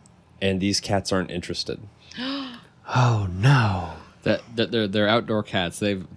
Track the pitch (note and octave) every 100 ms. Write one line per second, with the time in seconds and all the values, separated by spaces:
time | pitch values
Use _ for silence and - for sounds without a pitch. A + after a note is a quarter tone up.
0 | - _ _ - G2 F#2+ G2 G2 - G2+
1 | - F#2+ F2+ F2 - F2 - - G#2+ -
2 | - - B3+ C#4 C4 A#3+ - _ - B2+
3 | A#2+ A2 F#2+ F#2 A#2+ C3+ G#2+ F#2 E2+ -
4 | - - - G#2 - A#2 A2 A#2 G#2+ G#2+
5 | G#2 A#2 G#2+ G#2+ G#2 G#2+ F#2 - G#2 F#2+
6 | F2+